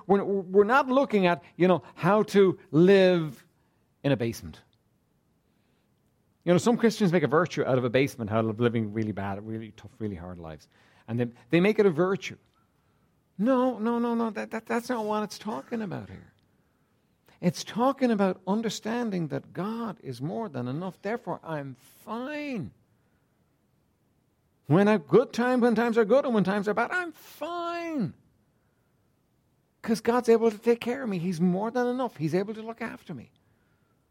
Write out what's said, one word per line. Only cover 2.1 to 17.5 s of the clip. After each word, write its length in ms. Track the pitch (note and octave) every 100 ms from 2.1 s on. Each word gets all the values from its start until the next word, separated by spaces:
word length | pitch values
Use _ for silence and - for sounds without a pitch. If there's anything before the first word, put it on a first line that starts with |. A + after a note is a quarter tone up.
| G#3
to 340 | G#3 G3 F#3+ D3+ -
live 760 | C#3+ F3+ G3 F#3 F3 D#3 - _ _ _ _ _ _
in 80 | C#3
a 60 | B2+
basement. 420 | A#2 A2 E2+ D2+ _ _ _ _ _ _ _ _ _ _ _ _ _ _ _ _ _ _ E3+
You 60 |
know, 60 | F3
some 180 | A3+ A#3
Christians 340 | A3+ A3 G3+
make 120 | E3+
a 40 | C#3
virtue 380 | D3 F3+ - C3
out 120 | C3
of 60 |
a 60 | B2
basement, 420 | B2+ C#3+ - G#2+
out 140 | A2 A2
of 160 | G#2+
living 320 | A#2+ A2+ G#2+
really 180 | G#2+ G#2+
bad, 340 | G2 G2 G2 A2
really 280 | A2 A2+ -
tough, 160 | G2 -
really 160 | G#2+ F#2+
hard 240 | F2+ F2
lives. 300 | E2 D2+ - _ _ _ -
And 140 | A#2
they, 80 | A#2+ - _
they 100 | E3
make 180 | F#3+ G#3+
it 80 | G3+
a 40 |
virtue. 480 | D3+ F3+ G3 - - _ _ _ _ _ _ _ _ _ -
No, 400 | G#3+ C4 B3+ A3
no, 200 | A3 A#3
no, 160 | A#3+ A#3
no, 140 | A#3
that, 220 | G#3 A3
that, 140 | A3+ -
that's 220 | A#3 A#3
not 160 | A#3+
what 200 | G#3+ G#3+
it's 140 | G#3 -
talking 440 | G3+ A#3+ C4+ A#3+
about 280 | G#3 C#3 G2+
here. 220 | F#2+ - _ _ _ _ _ _ _ _ _ _ _
It's 240 | F3